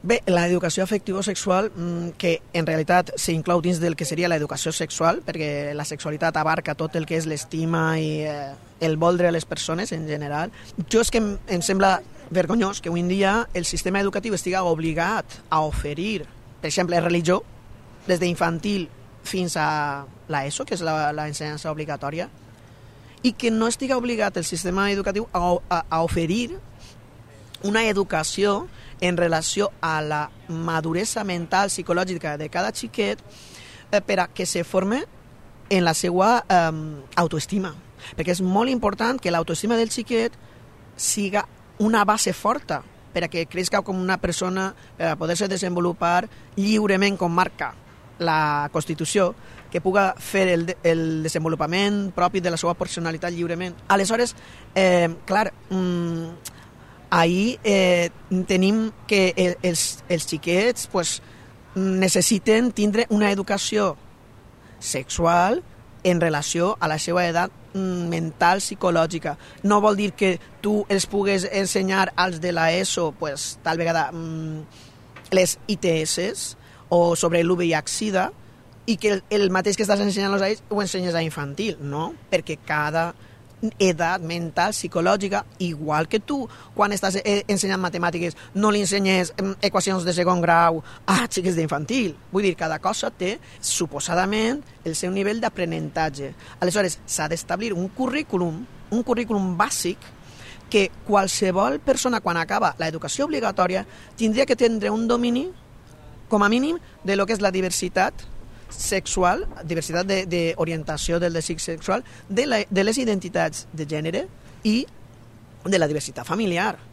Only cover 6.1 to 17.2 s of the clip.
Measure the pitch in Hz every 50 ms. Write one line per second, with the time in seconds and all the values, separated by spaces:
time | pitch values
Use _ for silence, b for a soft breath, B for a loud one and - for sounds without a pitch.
6.1 | 151 151 - 165 156 160 156 156 160 180 - - 151 - 165 160 - 170 156 -
7.1 | 170 160 156 156 156 147 - - - 160 165 165 165 165 160 160 160 160 156 156
8.1 | 151 151 151 151 147 147 143 139 139 - - - - - 165 160 156 156 165 170
9.1 | 175 170 175 175 170 165 156 - 165 156 - - 160 170 202 - - 160 160 156
10.1 | 151 147 147 143 143 147 160 - B B B B B - 165 - - 226 233 -
11.1 | - 233 220 202 202 190 - - 196 175 165 - 190 190 196 196 185 - - -
12.1 | - - - - - 185 175 156 196 233 214 196 202 - - 170 170 175 175 175
13.1 | 185 196 196 190 202 226 233 - - 180 170 - - 156 - 196 185 196 196 196
14.1 | 190 202 196 233 185 170 - 180 185 190 185 175 165 156 160 165 156 160 170 185
15.1 | 220 208 - - - - - - 170 156 156 151 147 - - 147 147 147 180 214
16.1 | 220 180 147 - - - - - - - - 156 - - 180 165 175 170 165 170
17.1 | 170 175